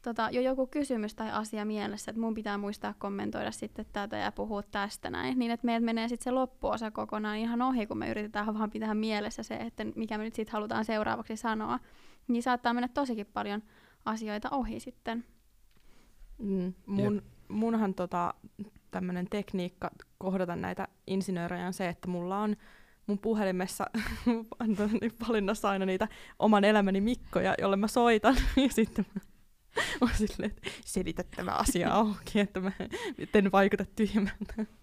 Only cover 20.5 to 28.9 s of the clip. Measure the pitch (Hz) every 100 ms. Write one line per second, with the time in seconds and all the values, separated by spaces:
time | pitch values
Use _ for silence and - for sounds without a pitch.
20.5 | 170 180 180 190 _ - 190 190 180 170
21.5 | 180 180 185 180 170 185 180 175 196 214
22.5 | 208 - - - _ - 202 233 214 196
23.5 | 185 185 - - 226 208 226 - 233 226
24.5 | - 220 202 208 220 226 - 226 220 196
25.5 | 214 208 196 190 185 214 - - - 214
26.5 | 208 202 214 196 196 214 247 - 175 185
27.5 | - 196 196 214 254 240 220 220 262 -
28.5 | - 269 - 220